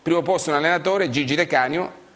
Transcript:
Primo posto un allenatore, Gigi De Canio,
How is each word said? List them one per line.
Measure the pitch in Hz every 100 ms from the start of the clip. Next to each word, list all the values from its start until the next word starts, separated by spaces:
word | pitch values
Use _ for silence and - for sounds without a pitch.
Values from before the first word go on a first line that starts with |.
Primo | - 170
posto | 151 185 -
un | 147
allenatore, | 160 175 165 196 170
Gigi | 127 135
De | 151 170
Canio, | 143 127 160 - - -